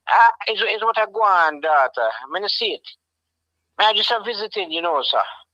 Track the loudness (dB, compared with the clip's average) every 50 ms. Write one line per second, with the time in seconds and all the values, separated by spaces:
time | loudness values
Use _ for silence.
0 | _ 2 4 6 6 6 4 2 -6 -6 -4 -2 -2 -4 -2 -2 -2 -2 0 0
1 | -2 -2 0 0 2 4 4 4 4 2 0 -2 -2 2 2 4 2 2 0 -2
2 | -2 -2 -2 -6 -12 -8 -8 -6 -4 -4 -4 -4 -4 -4 -6 -6 _ -20 -20 _
3 | _ _ _ _ _ _ _ _ _ _ _ _ _ _ _ 0 2 2 2 2
4 | 0 -2 -2 -2 -4 -6 -8 -8 -8 -8 -6 -8 -8 -6 -6 -4 -2 -2 -2 -2
5 | -2 0 0 0 -2 -2 -6 -18 -20 _